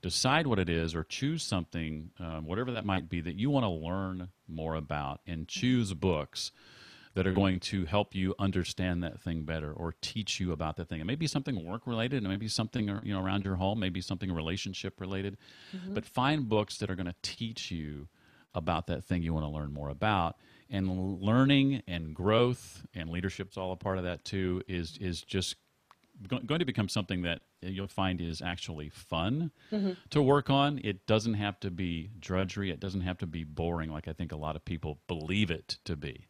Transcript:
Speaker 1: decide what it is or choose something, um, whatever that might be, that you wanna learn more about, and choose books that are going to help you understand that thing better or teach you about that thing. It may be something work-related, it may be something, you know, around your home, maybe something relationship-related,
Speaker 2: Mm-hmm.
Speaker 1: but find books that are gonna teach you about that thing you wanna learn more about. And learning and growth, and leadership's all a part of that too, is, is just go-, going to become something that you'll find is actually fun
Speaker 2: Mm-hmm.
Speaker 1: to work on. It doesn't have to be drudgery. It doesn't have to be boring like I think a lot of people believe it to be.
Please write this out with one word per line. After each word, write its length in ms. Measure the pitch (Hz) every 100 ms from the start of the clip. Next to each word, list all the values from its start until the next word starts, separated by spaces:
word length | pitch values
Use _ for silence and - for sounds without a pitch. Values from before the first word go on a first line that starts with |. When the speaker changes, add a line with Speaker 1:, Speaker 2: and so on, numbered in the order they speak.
Speaker 1:
decide 460 | 90 - 127 147 151
what 100 | 104
it 120 | 87
is 260 | 82 82 80
or 80 |
choose 400 | 78 - 135 160
something, 680 | - 95 82 85 80 78 80 -
um, 260 | 85 80 78
whatever 260 | 95 123
that 140 | 117 101
might 220 | 92 82
be, 120 | 85
that 140 | 82 85
you 140 | 127
wanna 180 | 143 113
learn 580 | 82 80 92 95 92 90 - -
more 260 | 80 80 80
about, 460 | 73 76 69 71 -
and 200 | 82 80
choose 460 | - 123 127 107
books 580 | 87 95 80 73 - - _ - - - - - -
that 100 | 92
are 60 |
going 260 | 92 98 92
to 240 | - 98 85
help 280 | 101 104
you 220 | 95 92 -
understand 600 | 98 92 85 - 90 87
that 180 | 87 -
thing 220 | - 82
better 280 | 76 80 76
or 220 | 76 82 -
teach 380 | - 110 101 -
you 100 | 90
about 240 | 78 80 76
that 140 | 82
thing. 100 | 82
It 60 | 82
may 100 | 143
be 120 | 160
something 360 | 147 135 117 82
work-related, 600 | 107 - 117 120 135 98
it 20 |
may 80 | 95
be 140 | 107
something, 380 | - 113 127 107 101
you 100 | 107
know, 80 | 98
around 220 | 95 98 95
your 100 | 92
home, 240 | 95 110
maybe 220 | 92 90
something 300 | 90 95 95
relationship-related, 1040 | 85 80 95 101 95 95 - 92 95 98 98 - - - 185
Speaker 2:
Mm-hmm. 180 | 185
Speaker 1:
but 120 | 202 -
find 440 | - 131 151 120
books 280 | 107 104 -
that 120 | 101
are 60 | 92
gonna 200 | 90 87
teach 500 | - - 117 113 -
you 360 | 85 76 73 76 _ _ _ _
about 340 | - 80 82 85
that 160 | 82
thing 180 | - 90
you 100 | 82
wanna 160 | 80 76
learn 220 | 76 73
more 160 | 71 71
about. 480 | 71 107 101 82 - - - _
And 520 | 101 95 92 95 92
learning 600 | 98 120 135 143 135 135 -
and 260 | 87 80 78
growth, 720 | 92 110 123 127 - - -
and 160 | - 80
leadership's 460 | 87 92 - 95 -
all 160 | 92
a 40 | 92
part 200 | 101 95
of 60 |
that 220 | 90 87 -
too, 360 | 98 92 90 -
is, 300 | 90 82 -
is 220 | 95 85
just 340 | - 95 92 - _ _ _ - _ - 98
go-, 120 | 123
going 200 | 113 156
to 60 | 156
become 240 | 117 98
something 320 | - 92 92
that 200 | 87 82 _ _
you'll 260 | 90 95 98
find 320 | - 95 90
is 220 | 85 80
actually 480 | 87 85 - 80 76
fun 600 | - - 82 90 139 165 _ -
Speaker 2:
Mm-hmm. 200 | 214 196 180 -
Speaker 1:
to 120 | 151
work 280 | 135 143 -
on. 300 | 139 139 143
It 220 | 104 95 -
doesn't 300 | 110 113 104
have 240 | 104 98
to 80 | 101
be 380 | 87 90 82 87 107
drudgery. 520 | - 92 95 101 98
It 80 | 82
doesn't 220 | 98 95
have 180 | 90 90
to 80 | 87
be 160 | 82
boring 480 | 78 76 85 85 80
like 160 | 78 78
I 60 |
think 180 | 80 82
a 60 | 78
lot 180 | 78 78
of 100 | -
people 340 | 82 78 73 -
believe 440 | 87 78 98 101
it 260 | - - - -
to 100 | 80
be. 300 | 71 60 -